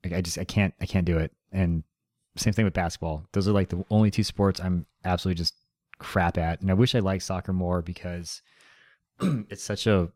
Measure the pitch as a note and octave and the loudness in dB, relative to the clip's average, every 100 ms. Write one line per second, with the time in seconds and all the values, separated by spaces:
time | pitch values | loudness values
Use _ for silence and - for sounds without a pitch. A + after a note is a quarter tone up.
0 | F2+ E2+ E2+ - F2+ G#2 F#2+ - F#2 F#2+ | -4 -2 -4 -4 -2 0 0 -2 -2 0
1 | F2 E2 D#2 _ _ F#2+ F2+ E2 - _ | 2 2 0 _ _ -2 0 0 -4 _
2 | _ _ _ - A2+ G2+ G#2 F#2+ E2+ - | _ _ _ -2 0 2 2 2 -2 -4
3 | E2+ D#2 E2 G2+ G2 G2+ F#2 F2+ - G#2+ | -6 -6 -4 0 2 2 2 -4 0 4
4 | G#2+ G#2+ G#2 - G2 F#2 F#2 F2+ - _ | 4 2 -2 2 0 2 -2 -2 -4 _
5 | F#2 F2+ F#2+ F2 E2 _ _ _ _ - | -2 0 0 -2 -2 _ _ _ _ -18
6 | - G2+ E2+ F2 E2 E2 F#2+ F#2+ B2+ B2 | -4 0 0 0 -2 -2 0 4 4 2
7 | F#2+ F#2+ - F#2 F#2 F#2 F2 F2+ E2+ F2 | 0 -2 -4 -6 -2 -2 0 -2 -2 -10
8 | F2+ F2 E2+ - _ _ - _ _ _ | -10 -10 -10 -16 _ _ -20 _ _ _
9 | _ _ F#3+ C3 G#2 G2 - G2+ A#2 G2+ | _ _ -2 -2 -6 -14 -6 -2 4 4
10 | E2+ | 2